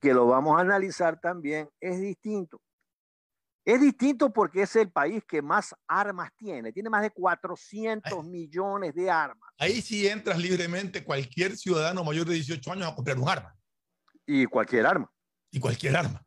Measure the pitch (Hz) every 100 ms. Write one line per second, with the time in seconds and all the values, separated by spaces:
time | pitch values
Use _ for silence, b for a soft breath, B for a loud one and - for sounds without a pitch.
0 | 139 127 120 127 151 156 180 202 196 -
1 | 170 165 170 180 147 151 151 _ 180 185
2 | 196 180 214 214 175 - _ _ _ _
3 | _ _ _ _ _ _ - 240 285 -
4 | 262 254 277 220 185 185 196 226 208 160
5 | 143 214 - 156 143 190 196 - _ 165
6 | 202 185 165 _ 214 151 113 127 214 214
7 | 208 - 180 170 180 175 - 202 220 220
8 | 165 185 160 180 160 160 196 196 185 147
9 | 185 165 147 120 - _ 156 233 - 208
10 | 196 214 214 170 175 180 170 175 196 180
11 | 151 143 131 - 185 208 - 170 156 185
12 | 165 156 165 170 139 160 151 190 175 156
13 | 127 127 131 190 95 _ _ _ _ _
14 | _ _ - 143 127 123 107 123 120 180
15 | 117 _ _ _ _ 143 123 117 147 143
16 | 147 104